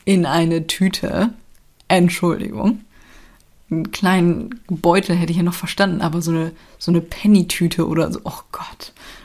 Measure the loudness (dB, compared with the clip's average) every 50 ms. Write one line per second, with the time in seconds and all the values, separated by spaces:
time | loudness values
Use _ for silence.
0 | _ 2 2 2 2 2 2 2 2 2 0 0 -2 -4 -2 0 0 0 0 -2
1 | -6 -4 -2 0 0 0 -2 -6 -16 -20 -20 -20 _ _ _ _ _ _ 2 4
2 | 4 2 2 0 0 -2 0 -2 -4 -8 -6 -2 0 0 0 -2 -6 _ _ -20
3 | -20 -20 -20 -20 -20 -20 -20 _ _ _ _ _ _ _ -6 -4 -4 -6 -6 -2
4 | 0 2 2 4 4 2 2 0 -4 -10 -12 -14 -8 -8 -6 0 2 2 2 4
5 | 2 0 0 0 0 0 0 0 0 0 -2 -4 -8 -8 -2 0 0 0 0 -2
6 | -2 -2 -2 -2 -2 0 0 0 -2 -4 -6 -12 -20 _ -20 _ -2 2 2 2
7 | 0 -2 -10 -2 4 6 6 6 6 2 0 0 0 0 0 0 -2 0 0 0
8 | -2 -2 -4 -8 -10 -10 -12 -12 -16 _ -14 -14 -14 -14 -16 -18 -20 -20 -20 -20
9 | -20 -20 -20 -20 -20